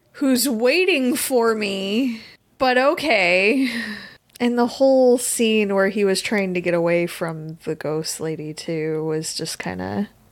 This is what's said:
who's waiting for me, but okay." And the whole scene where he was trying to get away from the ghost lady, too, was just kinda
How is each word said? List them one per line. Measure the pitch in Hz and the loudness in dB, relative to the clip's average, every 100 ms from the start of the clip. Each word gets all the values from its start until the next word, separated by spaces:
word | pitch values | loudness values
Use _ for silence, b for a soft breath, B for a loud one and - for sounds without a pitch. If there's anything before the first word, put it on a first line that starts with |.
| _ | _
who's | - 277 254 269 | -4 0 2 0
waiting | 220 247 330 370 311 254 269 | 0 2 2 2 2 0 -2
for | - 254 226 220 | 0 2 2 0
me, | 208 196 196 214 269 226 B B _ - | -2 -4 -2 0 -2 -4 B B _ -2
but | 262 247 | 0 2
okay." | 269 349 302 214 175 185 202 269 262 233 220 208 B B _ - | 2 2 2 2 4 4 4 2 0 -2 -8 -10 B B _ -4
And | 240 240 | -2 2
the | 233 | 0
whole | - 269 262 247 240 | 2 4 6 6 4
scene | - - 226 214 202 196 | 2 0 2 2 2 2
where | 196 | 2
he | 208 | 2
was | 196 190 | 2 2
trying | - 208 190 180 | 0 -2 -2 -2
to | |
get | 175 | 0
away | 175 170 175 175 | 0 2 2 0
from | - 170 160 156 160 | -4 -8 -8 -10 -10
the | - 156 | -8 -6
ghost | 147 156 160 - | -4 -4 -6 -6
lady, | 160 156 151 | -6 -6 -8
too, | 156 - 160 160 156 156 | -10 -8 -4 -4 -4 -4
was | 156 156 - | -4 -6 -8
just | 160 - | -8 -8
kinda | - 180 185 202 208 _ _ | -8 -8 -6 -4 -6 _ _